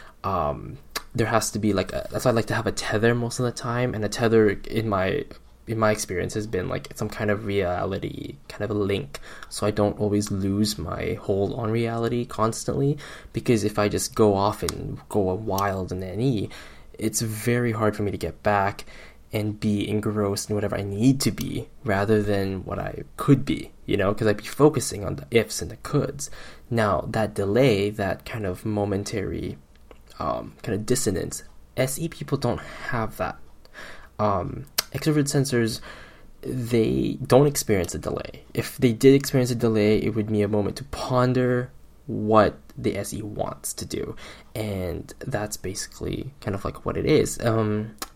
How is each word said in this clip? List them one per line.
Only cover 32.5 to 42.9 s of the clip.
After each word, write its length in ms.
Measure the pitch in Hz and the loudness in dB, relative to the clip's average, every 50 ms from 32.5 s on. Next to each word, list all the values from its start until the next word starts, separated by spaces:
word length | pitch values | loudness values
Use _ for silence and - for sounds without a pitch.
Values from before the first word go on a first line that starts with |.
| 104 - - - - - - - | -2 -2 -6 -10 -14 -12 -8 -6
have 260 | - 120 110 107 - | -4 -4 -4 -4 -4
that. 220 | - 87 80 - - - - - - - - - - - - - - - - - - | -4 -6 -6 -6 -8 -14 -20 -20 -20 -20 -20 -20 -18 -16 -16 -16 -18 -18 -12 -4 -2
Um, 480 | 107 107 98 92 87 - - 117 131 - - - - - - | 0 2 2 0 -2 -4 -6 -10 -12 -10 -8 -8 -8 -6 -6
extrovert 380 | 135 - 160 151 151 143 143 - | -4 0 2 2 2 2 2 2
sensors, 480 | 143 131 131 - 120 117 110 - - - - - - - - - - - - - - - | 0 2 2 2 2 2 2 0 -4 -10 -12 -16 -16 -18 -20 -20 -20 -20 -20 -20 -14 -10
they 720 | - - 131 120 113 123 117 110 120 127 131 127 - - - 127 | -8 -6 -6 -2 2 2 4 4 4 2 2 0 0 -2 -2 2
don't 200 | - 123 127 143 | 6 8 8 8
experience 480 | 147 143 - - - 107 95 85 - - | 6 4 0 0 2 2 2 2 0 -4
a 40 | 82 | -6
delay. 460 | 78 - - - - - - - - - - | -6 -4 -4 -4 -6 -8 -12 -16 -18 -10 -6
If 240 | - 110 - - | -6 -4 -4 -2
they 160 | - 135 123 113 | 2 2 2 4
did 220 | 107 - 135 135 | 6 8 8 8
experience 360 | 139 139 - - 135 123 123 | 8 6 2 0 2 2 2
a 40 | 123 | 0
delay, 420 | 113 123 113 110 110 104 104 107 | 0 2 2 4 4 4 4 4
it 180 | 104 - 110 110 | 4 2 0 0
would 160 | 113 104 107 | 0 0 0
be 120 | 107 104 104 | 2 2 2
a 60 | 101 | 2
moment 280 | 107 104 101 101 107 | 2 2 0 0 -2
to 80 | - - | -6 -10
ponder 880 | - - - - - 131 123 123 127 127 127 123 123 127 123 123 127 - - - - - - - | -12 -10 -8 -4 0 2 2 4 4 4 2 2 2 2 0 -2 -4 -8 -16 -20 -20 -20 -18 -10
what 520 | - 113 104 107 107 110 107 101 87 - - - - - | -8 -6 -2 2 6 8 8 8 6 4 -2 -12 -18 -10
the 220 | - 117 113 | -4 -2 -2